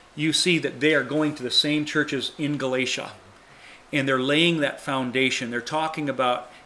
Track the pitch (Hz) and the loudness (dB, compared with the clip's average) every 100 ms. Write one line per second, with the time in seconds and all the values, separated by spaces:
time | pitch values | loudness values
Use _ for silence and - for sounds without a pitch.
0 | - 151 156 147 180 165 139 123 147 147 | -16 -4 0 2 2 2 0 0 2 2
1 | 127 147 151 143 123 - 151 151 151 151 | 2 0 0 -2 0 2 2 0 0 -2
2 | 143 135 117 - 143 147 131 127 123 - | 0 -2 -4 -4 -4 -2 0 0 -2 -4
3 | - - - - - - - - - 147 | -8 -14 -20 -20 -20 -20 -20 -20 -4 -2
4 | 135 131 131 147 170 165 139 - - 135 | 2 2 2 4 4 4 0 -2 -4 -2
5 | 127 127 131 - 120 120 - 156 160 160 | -2 0 0 0 -4 -6 -4 -4 -2 -4
6 | 143 127 127 123 - - | -4 0 0 0 -4 -18